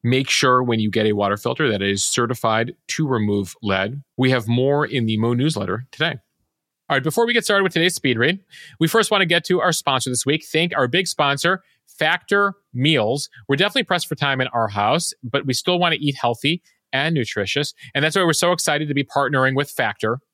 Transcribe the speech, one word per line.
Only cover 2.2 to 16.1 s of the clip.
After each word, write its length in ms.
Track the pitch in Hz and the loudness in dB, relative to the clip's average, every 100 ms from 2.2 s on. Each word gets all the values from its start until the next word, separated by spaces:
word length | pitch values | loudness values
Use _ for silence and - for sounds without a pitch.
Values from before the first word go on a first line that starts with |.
| 120 120 113 110 120 - - | -2 0 0 0 -2 -8 -8
to 180 | - 151 | -4 -2
remove 480 | 123 104 101 95 - | 0 0 0 -2 -6
lead. 400 | 107 95 98 139 - - | -2 -2 -2 -6 -12 -2
We 140 | 127 | 2
have 180 | 127 110 | 2 0
more 360 | 120 131 143 | 0 2 0
in 220 | 151 131 113 | 0 -2 0
the 100 | 107 | 0
Mo 160 | 113 | 0
newsletter 540 | 120 143 160 95 101 131 | 0 0 -2 -4 -6 -8
today. 240 | - 160 127 _ _ _ _ _ _ _ | -4 -4 -4 _ _ _ _ _ _ _
All 80 | 139 | -2
right, 60 | |
before 240 | 139 151 233 | 0 0 2
we 60 | |
get 120 | 240 | 0
started 180 | - 202 | 2 2
with 100 | 190 | 2
today's 220 | 170 175 | 2 0
speed 240 | 175 139 117 | 0 -2 2
read, 220 | 131 196 _ - - - | 2 0 _ -20 -20 -2
we 80 | 165 | 2
first 220 | 226 214 | 2 2
want 120 | 202 | 2
to 40 | 180 | 2
get 180 | 175 | 0
to 160 | - 180 | 2 0
our 120 | 180 | 2
sponsor 380 | 160 - 131 131 | 0 0 0 -2
this 160 | 123 - | -4 -2
week. 180 | 156 | -2
Thank 320 | - 156 175 160 | -2 -2 0 0
our 120 | 123 | 0
big 180 | 165 190 | 0 -2
sponsor, 560 | - 143 143 170 185 _ _ _ | 0 0 2 0 -2 _ _ _
Factor 680 | - 156 175 - 202 202 190 _ | -2 0 0 0 0 0 -2 _
Meals. 560 | 123 139 151 110 139 - - 110 | -2 2 2 0 -2 -6 -16 -4
We're 80 | 143 | 0
definitely 280 | 202 269 | 2 0
pressed 240 | - 180 - | -2 -2 -2
for 80 | 156 | -4
time 240 | 143 135 | -2 0
in 80 | 127 | -2
our 200 | 120 113 | 0 -2
house, 460 | 101 104 151 165 - | 0 2 2 -2 -10
but 240 | 123 139 139 | -4 -4 -2
we 60 | |
still 260 | 127 - 180 | -2 0 2
want 160 | 175 | 2
to 60 | 160 | 0
eat 160 | 147 | -2